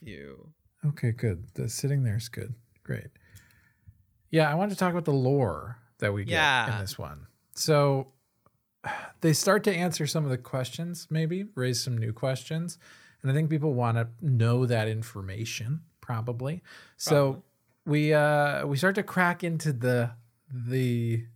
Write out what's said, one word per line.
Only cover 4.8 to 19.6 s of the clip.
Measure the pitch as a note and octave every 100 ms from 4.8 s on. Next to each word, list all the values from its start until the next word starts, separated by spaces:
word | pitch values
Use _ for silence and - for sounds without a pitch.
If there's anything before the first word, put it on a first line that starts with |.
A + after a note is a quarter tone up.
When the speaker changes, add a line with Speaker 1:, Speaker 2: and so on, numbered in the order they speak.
| F#3
Speaker 2:
about | F3
the | E3
lore | C#3 B2+ C#3+ A2 D2 - - _ _
that | G#2+
we | G2+
get | G#2
Speaker 1:
Yeah. | E3 D3+ C3 A2+
Speaker 2:
in | G2+
this | G2 -
one. | C#2+ D2 - _ _
So | - - D3 C#3+ C3+ C3+ _ _ _ _ _ _ _
<sighs> | - - - -
they | E3
start | D3 G3 G3+
to | G#3
answer | E3+ F3+ - D3
some | D#3+
of | D3
the | B2+
questions, | - C3+ B2+ - E3+ E3+ -
maybe | D#3 D#3+ F#3 G#3
raise | - B2+ A#2+
some | B2+ A#2
new | A2+
questions. | A2 C3 B2+ - D#3+ E3+ - - - - _
And | C3+
I |
think | C#3+ D#3+
people | D#3 D#3
wanna | B2 A#2+ A2+ A#2 -
know | D#3 A#2+ A#2 B2
that | B2 A#2 A2
information, | A2 A2 G#2 F#2+ G2 A2+ - G#2+ D#3+ - _
probably. | - A2+ A#2 A#2 C3 F3 - - - -
So | - D3 C#3
Speaker 1:
Probably. | C#3 - _ _ _
Speaker 2:
we, | - D3+ D3+
uh, | D3+ D3 D3 D3 C#3 C#3+
we | C#3
start | F#3
to | G3
crack | G3 F#3 F3 F3
into | E3+ D#3+